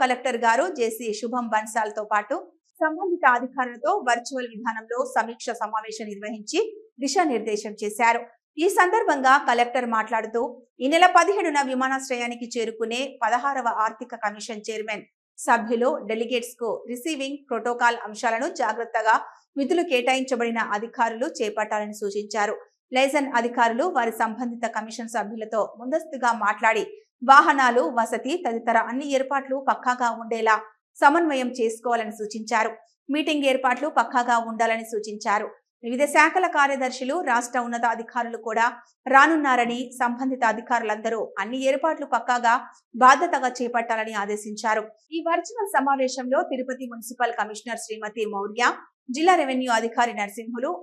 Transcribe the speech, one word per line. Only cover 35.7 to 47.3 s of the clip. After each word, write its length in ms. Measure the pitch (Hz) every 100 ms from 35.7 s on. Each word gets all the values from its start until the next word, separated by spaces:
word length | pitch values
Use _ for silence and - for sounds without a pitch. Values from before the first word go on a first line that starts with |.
| _
వివిధ 180 | 233 247 294
శాఖల 320 | 311 311 349 349 311
కార్యదర్శులు, 580 | 277 269 254 254 262 330 294
రాష్ట్ర 280 | 240 240 262 240
ఉన్నతాధికారులు 720 | 233 233 226 226 247 233 226 226
కూడా 200 | 220 233 - - _ -
రానున్నారని, 640 | 269 302 320 285 247 233 240 247 254
సంబంధిత 420 | 240 240 262 262 226
అధికారులందరూ 680 | 214 233 240 220 214 220 226 - -
అన్ని 160 | 202 262 262
ఏర్పాట్లు 360 | 277 320 311 277
పక్కాగా 400 | 233 247 240 226 240 233 - _ 226
బాధ్యతగా 480 | 254 277 349 294 254 247
చేపట్టాలని 560 | 240 240 226 226 220 214
ఆదేశించారు. 600 | 202 208 214 214 226 214 214 - _ 320
ఈ 40 | 330
వర్చువల్ 420 | 330 339 480 403 277
సమావేశంలో 640 | 269 269 254 262 247 277 349
తిరుపతి 380 | 262 262 262 254
మున్సిపల్ 420 | 233 - 240 233